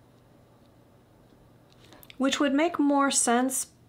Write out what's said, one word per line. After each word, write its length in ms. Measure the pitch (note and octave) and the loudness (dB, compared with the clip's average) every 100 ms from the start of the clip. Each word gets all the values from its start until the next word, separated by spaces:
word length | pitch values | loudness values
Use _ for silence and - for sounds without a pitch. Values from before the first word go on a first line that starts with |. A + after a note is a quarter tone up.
| _ _ _ _ _ _ - _ _ _ _ _ - _ - - _ - - - - - | _ _ _ _ _ _ -20 _ _ _ _ _ -20 _ -20 -20 _ -20 -20 -20 -14 -4
which 200 | C4+ - | -2 0
would 160 | C#4+ | 0
make 240 | C#4 E4+ E4+ | 0 0 0
more 320 | C#4+ C#4 C#4 | 0 2 2
sense 580 | - B3 A#3 C4 C4 - - | 0 0 0 0 -4 -10 -16